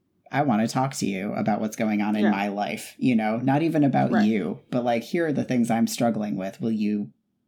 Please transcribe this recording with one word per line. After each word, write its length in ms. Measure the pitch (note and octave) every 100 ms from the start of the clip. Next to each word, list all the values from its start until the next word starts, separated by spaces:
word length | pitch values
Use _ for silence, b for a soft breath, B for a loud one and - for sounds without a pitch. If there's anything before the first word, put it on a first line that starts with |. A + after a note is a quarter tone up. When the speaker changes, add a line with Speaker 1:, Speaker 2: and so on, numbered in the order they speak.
| _ _ -
Speaker 1:
I 100 | C3
wanna 240 | D3 G#2+ A2+
talk 280 | C3 C3+
to 120 | - -
you 260 | G2 G2+
about 260 | - G#2+ G#2
what's 160 | G#2+ -
going 260 | A2 G#2
on 140 | G#2 G#2+
in 80 |
Speaker 2:
Yeah. 60 | G#2+
Speaker 1:
my 180 | G2 G#2
life, 480 | G2+ G2+ G#2+ - -
you 160 | C3+
know, 220 | A#2 G#2+ A2+
not 260 | C3 C#3+
even 220 | E3 D3+
about 260 | C#3+ B2 C3
Speaker 2:
Right. 160 | A#2 G#2+
Speaker 1:
you, 340 | A2 F2 A#2+ -
but, 140 | B2+
like, 200 | A#2+ A#2
here 220 | A#2 F3 E3
are 40 |
the 120 | C#3
things 260 | B2+ B2+ A2+
I'm 160 | A2+ A2+
struggling 480 | - A#2 A2 G#2 G2+
with. 240 | F#2+ -
Will 120 | A2+
you 400 | A2 G#2 G#2 G#2 - _ _